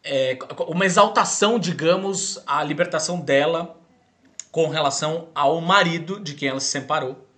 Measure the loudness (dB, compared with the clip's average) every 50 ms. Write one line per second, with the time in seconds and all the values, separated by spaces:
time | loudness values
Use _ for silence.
0 | _ -2 0 0 0 0 -2 -4 -8 -12 -6 -6 -4 -2 0 2 2 4 6 6
1 | 4 6 4 0 0 0 2 2 2 2 2 2 0 -2 -4 0 2 2 2 2
2 | 0 -4 -4 -4 -6 -6 -8 -10 -6 -2 -2 -2 -2 -2 0 -2 -2 0 0 -4
3 | -2 -4 -4 -4 0 2 2 4 4 2 0 -2 -4 -8 -12 -20 _ _ _ _
4 | _ _ _ _ _ _ _ -20 -20 _ 0 0 0 0 0 0 0 0 0 0
5 | -2 -4 -4 -4 -8 -8 -4 0 2 2 2 2 2 4 4 4 4 4 0 -2
6 | -6 -8 -8 -8 -8 -12 -8 -4 -4 -4 -2 -2 -4 -4 -6 -6 -4 -2 -2 -2
7 | -2 -4 -8 -12 -18 _ _